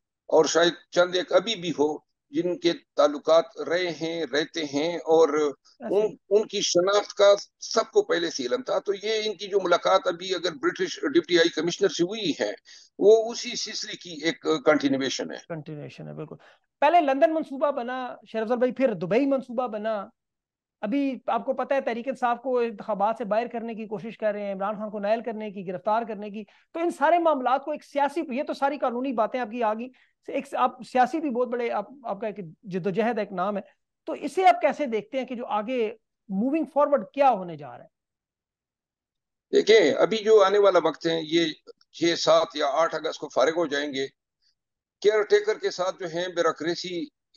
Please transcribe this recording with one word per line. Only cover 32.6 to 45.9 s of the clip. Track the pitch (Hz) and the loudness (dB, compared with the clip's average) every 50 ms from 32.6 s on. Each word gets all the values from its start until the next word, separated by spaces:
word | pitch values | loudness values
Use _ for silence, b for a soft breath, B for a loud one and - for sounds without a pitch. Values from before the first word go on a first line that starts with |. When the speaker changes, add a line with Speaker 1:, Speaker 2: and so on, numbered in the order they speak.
| - | -12
Speaker 2:
जिद्दोजहद | 196 170 190 160 202 170 220 214 233 233 214 | -8 -8 -4 -4 -2 -2 0 0 0 0 -2
एक | 202 196 | -4 -6
नाम | 196 180 180 208 208 | -4 -4 -4 -2 -4
है, | 196 - b b b _ _ _ _ - | -6 -8 b b b _ _ _ _ -12
तो | 320 302 | -10 -10
इसे | - - 277 - 370 381 | -8 -8 -6 0 4 4
आप | 370 349 349 | 4 6 4
कैसे | 381 277 - 285 294 | 2 0 0 0 -4
देखते | 247 226 208 202 _ - | -4 -4 -4 -6 _ -6
हैं | 262 254 | -6 -6
कि | 254 254 | -6 -8
जो | 214 240 | -10 -8
आगे | - 208 214 208 233 262 247 220 208 - - _ _ _ _ _ - | -4 -4 -4 -4 -4 -2 -2 -2 -4 -4 -10 _ _ _ _ _ -6
moving | 190 190 233 269 294 330 294 - - | -4 -2 0 0 0 -2 -2 -2 0
forward | 277 294 285 285 269 196 | 2 2 4 2 0 0
क्या | - - 269 285 | -2 0 2 4
होने | 269 226 190 185 175 160 | 4 4 2 -2 -8 -10
जा | 143 147 | -12 -14
रहा | 127 120 - - | -14 -16 -18 -20
है? | - _ _ _ _ _ _ _ _ _ _ _ _ _ _ _ _ _ _ _ _ _ _ _ _ _ _ _ _ _ _ _ - - | -20 _ _ _ _ _ _ _ _ _ _ _ _ _ _ _ _ _ _ _ _ _ _ _ _ _ _ _ _ _ _ _ 0 2
Speaker 1:
देखिए, | - - - 220 220 175 135 - | 2 6 6 8 8 8 6 4
अभी | - 165 165 220 | 4 2 2 2
जो | 220 196 220 220 208 | 0 4 6 6 8
आने | 190 190 202 | 8 6 6
वाला | 208 202 196 185 175 | 6 6 6 6 4
वक्त | 151 160 143 - - | 4 2 -2 -2 -4
है, | 165 165 165 160 | -2 -2 -2 -2
ये | 151 160 170 165 156 147 _ _ - - _ _ _ - | 0 0 0 0 0 -4 _ _ -20 -20 _ _ _ -6
छह, | - 160 170 165 | -2 0 0 0
सात | - - 156 160 165 165 - - | 2 2 4 4 4 4 2 -2
या | 151 147 | -2 -2
आठ | 139 131 156 165 160 160 | 0 2 2 2 2 0
अगस्त | 160 156 156 147 - | -4 -6 -6 -8 -8
को | 156 | -10
फारिग | 143 - 120 131 156 160 | -4 0 2 2 2 2
हो | 175 170 | 0 -2
जाएंगे। | 139 143 143 147 147 131 135 135 131 _ _ _ _ _ _ _ _ _ _ _ _ _ _ _ _ _ - | -2 -2 -4 -4 -4 -4 -6 -6 -6 _ _ _ _ _ _ _ _ _ _ _ _ _ _ _ _ _ 0
केयर | - 208 214 214 208 | 2 2 2 2 2
टेकर | - 202 208 208 208 214 | 4 4 2 4 2 -2
के | 156 196 196 | -2 -2 -4
साथ | - 180 180 190 | -2 -2 -4 -4